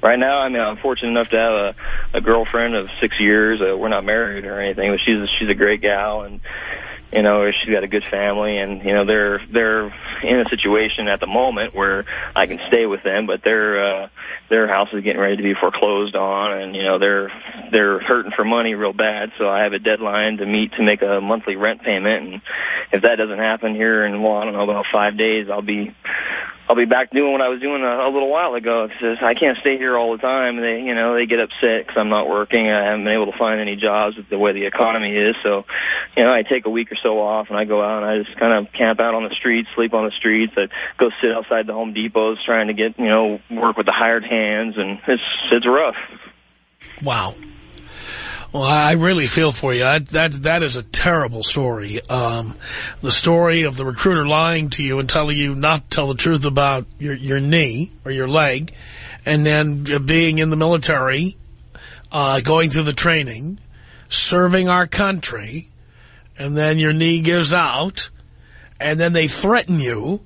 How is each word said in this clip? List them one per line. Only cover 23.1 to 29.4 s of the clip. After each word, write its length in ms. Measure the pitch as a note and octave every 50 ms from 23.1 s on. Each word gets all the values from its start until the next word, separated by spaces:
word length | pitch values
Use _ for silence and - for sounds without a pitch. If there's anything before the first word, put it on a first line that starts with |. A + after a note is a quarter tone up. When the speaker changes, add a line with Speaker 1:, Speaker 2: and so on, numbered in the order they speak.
| A#2
Speaker 1:
doesn't 220 | A2 A2 G#2+ G2+ G2+
happen 340 | A2 A2 A2 A2+ - A2 G#2+
here 320 | G#2+ A2 A2+ A2 G#2+ G#2+
in, 160 | G#2 G2+ G#2
well, 160 | G#2+ A2 G#2+
I 80 | G#2 G#2+
don't 80 | A2 G#2
know, 100 | G2+ G#2
about 220 | G#2 G#2 G#2 G2+ - -
five 240 | G#2+ G#2 G#2 G#2
days, 300 | G#2 A2 A2+ A2 A2 G#2 G2
I'll 120 | G2+ G#2 G#2
be, 280 | G#2 G#2 G#2 G#2 G#2+ - _ _ - - - - - - - - - - - - -
I'll 60 | A#2
be 80 | A#2+ A#2+
back 280 | A2+ B2+ B2 C3 -
doing 200 | - C3+ C#3+ C#3
what 80 | C#3 C3+
I 80 | C3
was 140 | B2 B2+ B2
doing 200 | C3 C#3+ C#3+ C#3
a, 280 | C3 B2 A#2+ B2 C3 C3+
a 20 |
little 180 | C3+ C#3 C3+ C3+
while 240 | D3 D#3+ F3 E3 B2
ago. 360 | A#2+ A2+ A#2 A#2 A#2 A2 A2
It's 80 | - -
just, 240 | A#2+ A#2 A#2 A#2 B2+
I 120 | A#2 A#2+
can't 220 | A#2+